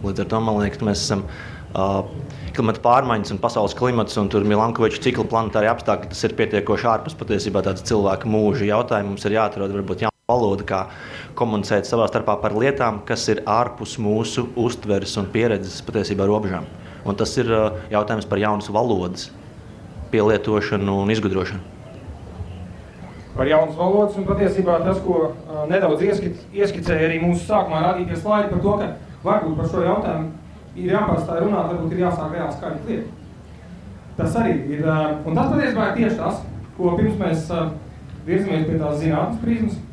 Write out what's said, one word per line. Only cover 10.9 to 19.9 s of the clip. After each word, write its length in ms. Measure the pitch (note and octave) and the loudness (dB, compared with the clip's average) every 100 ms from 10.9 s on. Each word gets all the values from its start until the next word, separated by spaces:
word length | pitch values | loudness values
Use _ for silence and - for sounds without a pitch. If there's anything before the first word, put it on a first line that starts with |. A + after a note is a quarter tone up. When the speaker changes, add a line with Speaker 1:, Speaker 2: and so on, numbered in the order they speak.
| - - - - - | -10 -14 -14 -12 -2
Speaker 1:
komunicēt 480 | A#2+ G#2 G2 G#2 G2 | 0 0 2 0 2
savā 220 | A#2 G#2+ | 2 2
starpā 260 | G#2+ A2 G#2 | 2 0 0
par 160 | G#2+ G#2 | 0 2
lietām, 460 | C3 C#3 A#2+ G#2+ - | 2 2 0 -2 -4
kas 220 | A2+ - | -2 0
ir 160 | G#2+ - | 0 2
ārpus 480 | A2 A#2+ - G#2+ - | 2 2 -4 -10 -4
mūsu 500 | G#2 G#2+ A2+ - A#2+ A#2+ | 0 0 0 -2 -4 0
uztveres 580 | A#2 - G#2+ G2 G2 G#2+ | 0 -2 0 0 0 -4
un 100 | F#2+ | -2
pieredzes 480 | A2 A#2 G2+ F#2 - | 2 2 2 -2 -8
patiesībā 440 | - A2 F#2 G2 G2 | -4 -2 0 2 4
robežām. 400 | G#2+ G2+ F2+ D2 - - - - | 4 2 -4 -6 -12 -16 -10 -4
Un 80 | G2+ | -2
tas 140 | G#2 - | 0 0
ir, 80 | A2+ | 2
ā, 220 | A2 G#2+ F2+ - | 4 2 -2 -2
jautājums 360 | G#2+ G#2+ A2 F#2 | 0 2 -2 0
par 160 | G2+ | 0
jaunas 280 | G#2+ G#2 G2+ | 2 0 0
valodas 580 | G#2 B2 G2 F2+ F#2 - - - - - - - | 0 2 0 0 -6 -12 -14 -18 -18 -18 -18 -16